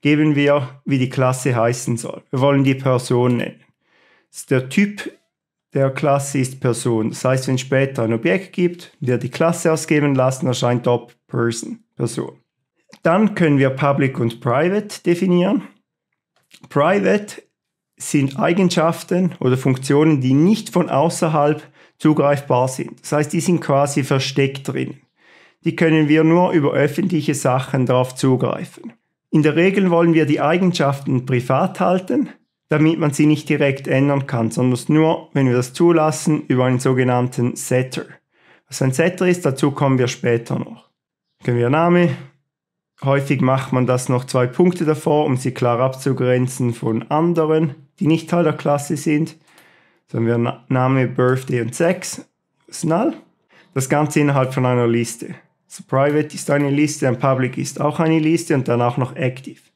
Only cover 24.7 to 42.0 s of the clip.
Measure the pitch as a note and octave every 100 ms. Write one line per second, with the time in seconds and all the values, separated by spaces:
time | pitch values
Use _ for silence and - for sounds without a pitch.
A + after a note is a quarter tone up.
24.7 | C3+ C3 C3+ _ _ _ - _ _ E3
25.7 | E3 E3 D#3+ D3+ D#3 D#3+ E3+ F3+ F3 C#3+
26.7 | C3+ C#3+ C#3+ E3+ E3 D3 C#3 C#3 B2+ C3
27.7 | C#3 B2 B2+ B2+ - C3+ C3 - - F3
28.7 | - A#3 - _ _ _ D#3 D3+ D3 F3+
29.7 | G3 F#3+ E3+ E3+ D#3+ D3+ D3 C#3+ F3 F#3
30.7 | E3+ C#3+ C#3 - C3 C3 B2+ A#2+ C3+ F#3
31.7 | F3+ F#3 F#3 F#3 B3 A3+ - _ _ _
32.7 | D3+ D#3 D#3+ D3+ C#3 D3+ D3+ - D3 C#3+
33.7 | C3+ - C3+ C#3+ C#3 C3+ B2 A2+ - B2+
34.7 | B2 - D3+ D#3+ E3 - C#3+ C3+ B2 B2+
35.7 | - E3+ E3 D#3 D3+ - D3+ - B2+ B2+
36.7 | B2+ C3 B2+ B2+ B2 B2 B2+ B2 - -
37.7 | B2+ B2+ C3 - - _ _ _ _ _
38.7 | - C3+ C3 E3 F#3 F3+ F3 D3 C3 D3
39.7 | C#3+ C#3+ C3 B2 - B2+ A#2 A#2 C3 -
40.7 | - _ _ _ _ _ _ - A#2+ A#2+
41.7 | D3+ E3+ F3